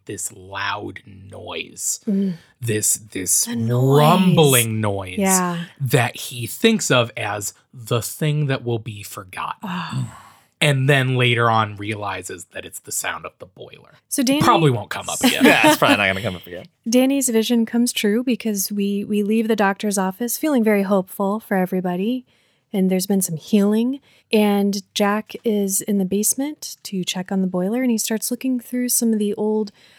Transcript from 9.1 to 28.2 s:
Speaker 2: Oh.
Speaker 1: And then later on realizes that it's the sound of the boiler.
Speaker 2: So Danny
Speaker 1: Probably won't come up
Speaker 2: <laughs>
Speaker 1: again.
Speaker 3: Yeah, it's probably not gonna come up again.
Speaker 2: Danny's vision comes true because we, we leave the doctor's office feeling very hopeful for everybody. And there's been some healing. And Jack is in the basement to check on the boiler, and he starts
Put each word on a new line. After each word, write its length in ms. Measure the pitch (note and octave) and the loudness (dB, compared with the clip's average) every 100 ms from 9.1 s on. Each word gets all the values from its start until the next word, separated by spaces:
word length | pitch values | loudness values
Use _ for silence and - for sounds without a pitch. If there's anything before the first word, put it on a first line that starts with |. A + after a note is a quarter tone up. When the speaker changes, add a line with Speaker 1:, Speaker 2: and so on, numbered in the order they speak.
| - F#2+ - - - | -16 -14 -10 -10 -8
Speaker 2:
Oh. 540 | G3 F3+ E3 C3 A2+ - - _ _ - | -8 -8 -6 -6 -8 -10 -20 _ _ -2
Speaker 1:
And 280 | D3+ C3+ C3+ | 0 2 4
then 280 | C#3+ C3 B2+ | 2 2 2
later 340 | B2 A#2 A#2 | 2 4 4
on 240 | A2+ G#2+ | 4 0
realizes 720 | G#2 G#2 G#2 G2+ F#2 F2+ F#2 - | -4 -8 -6 -6 -8 -10 -14 -14
that 120 | - | -16
it's 140 | F#2 - | -14 -16
the 140 | - | -10
sound 340 | - F#2+ E2 - | -6 -6 -8 -10
of 60 | - | -16
the 60 | - | -20
boiler. 480 | - - - - - - | -18 -18 -20 -20 -20 -8
Speaker 2:
So 140 | - | -2
Danny 200 | B3+ C#4+ | 2 4
Speaker 1:
Probably 280 | C#4 G3+ D#3 | 6 6 4
won't 200 | A#2 G2+ | 2 -4
come 180 | - - | -10 -8
up 120 | - | 0
Speaker 2:
<laughs> 40 | |
Speaker 1:
again. 200 | - - | 2 6
Speaker 3:
Yeah, 220 | B3+ D3+ F#3 | 6 8 6
it's 100 | D4+ | 6
probably 200 | C#3+ - | 4 4
not 100 | G2 | 2
gonna 160 | F#2+ | 0
come 140 | G#2+ F2+ | -4 -6
up 100 | - | -12
again. 200 | F2 - _ A3+ | -14 -14 _ 0
Speaker 2:
Danny's 400 | B3 C4 C#4 B3 | 2 2 2 2
vision 380 | A3+ G#3+ A#3+ A3+ | 0 2 0 2
comes 260 | A#3 A#3+ | 0 0
true 300 | - G#3+ G#3+ | 0 0 0
because 480 | B3+ A3+ A3+ G3+ - | 0 -2 -2 -4 -4
we, 320 | G3+ G3+ G3+ | -2 -2 -2
we 220 | - G#3 | -2 0
leave 240 | G3+ A3 A3 | 2 2 2
the 80 | A3 | 2
doctor's 420 | G3 G3 G#3+ G3+ | 0 0 -2 0
office 400 | F#3 F#3+ A#3+ - | -2 -2 -6 -2
feeling 240 | D#4 C4+ | 0 2
very 220 | A3 G#3 | 4 2
hopeful 560 | G3 G3+ F#3 - G3 G#3+ | 2 0 0 -4 -2 -2
for 160 | - F#3+ | -2 -2
everybody. 680 | F#3 F#3 F3+ F3 G#3 B3+ - _ _ _ _ | 0 -2 -2 -2 -2 -4 -8 _ _ _ _
And 180 | G3+ F#3 | 0 2
there's 180 | F#3 F#3 | 2 0
been 120 | G3 | 0
some 140 | F#3+ D#3 | 0 -6
healing. 600 | - G#3 G3+ G#3+ A#3+ C#4 _ _ - | 0 2 4 2 0 -4 _ _ -2
And 500 | G#3+ G#3 G3+ G3+ G3+ - | 2 4 2 0 -2 -6
Jack 400 | - G3+ G#3+ - - | -2 0 0 -6 -6
is 380 | A#3+ G#3 G3 G3 | -2 0 0 -2
in 180 | - G3+ | -2 0
the 60 | |
basement 720 | F#3 G3 G#3+ - C#4+ D4+ - - | 0 0 -2 -2 -4 -6 -14 -14
to 180 | - F#3+ | -8 -6
check 300 | F3 F#3+ F3+ | -6 -6 -4
on 80 | G3 | -2
the 80 | F#3 | 0
boiler, 340 | F3+ F#3 A#3+ | -2 -2 -2
and 80 | C4 | 0
he 80 | A3 | -2
starts 320 | - A3 | -2 -4